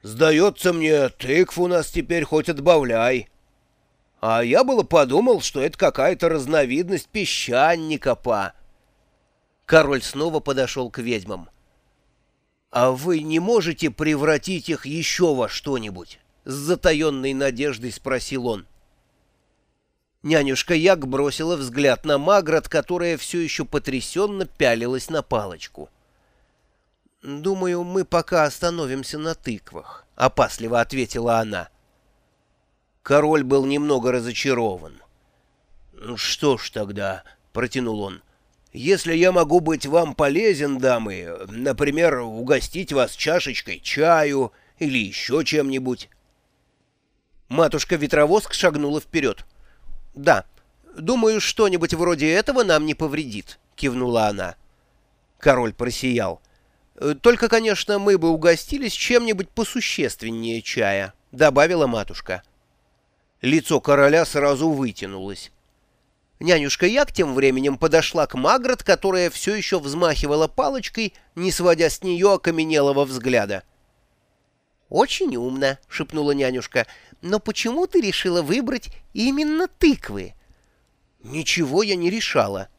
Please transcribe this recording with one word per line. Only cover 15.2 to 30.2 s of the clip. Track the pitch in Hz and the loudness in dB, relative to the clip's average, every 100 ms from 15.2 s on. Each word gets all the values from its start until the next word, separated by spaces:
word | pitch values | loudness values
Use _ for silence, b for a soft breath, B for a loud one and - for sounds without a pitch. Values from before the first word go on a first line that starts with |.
| 175 | 2
во | 135 107 | 2 -2
что-нибудь?» | - 147 131 110 90 85 - _ _ - | -4 -6 -6 -6 -14 -18 -20 _ _ -12
с | |
затаенной | 139 143 175 185 151 156 135 135 | -8 -4 0 2 2 0 -2 -4
надеждой | 135 139 120 147 117 120 | -2 -2 -2 -4 -4 -10
спросил | - - 127 - 135 120 | -10 -6 -4 -4 -6 -4
он. | 104 - _ _ _ _ _ _ _ _ _ _ _ _ _ _ _ | -6 -10 _ _ _ _ _ _ _ _ _ _ _ _ _ _ _
Нянюшка | 135 160 139 131 - | 0 2 2 -2 0
Яг | 165 175 180 135 | 2 4 2 0
бросила | 135 143 131 160 170 | -2 -2 -2 -4 -4
взгляд | 131 123 143 117 156 | -4 0 2 2 0
на | 143 | 0
Маград, | 147 202 160 156 - | 4 2 4 -2 0
которая | 160 - 175 170 156 | -4 -2 -4 -2 -4
все | - 170 | -4 -4
еще | 160 - 131 | -4 -4 -4
потрясенно | 147 143 131 - 165 208 196 180 | -4 -4 -6 -4 -2 -2 -2 -8
пялилась | - 131 113 120 131 - | 0 0 2 -2 -4 -4
на | 160 | -6
палочку. | - 113 101 82 - - 73 _ _ _ _ _ _ _ _ _ _ _ _ _ | -2 -4 -4 -12 -16 -16 -18 _ _ _ _ _ _ _ _ _ _ _ _ _
«Думаю, | 135 143 170 190 180 175 | -14 -6 -4 -2 -2 -2
мы | 175 185 | -2 -2
пока | 180 170 - 175 151 | 0 0 2 2 0
остановимся | - 175 170 139 131 131 151 | 0 -4 -2 -6 -6 -8 -8
на | 160 160 | -8 -8
тыквах», | - 107 - 82 - - _ | -8 -10 -12 -18 -18 -20 _
опасливо | - | 0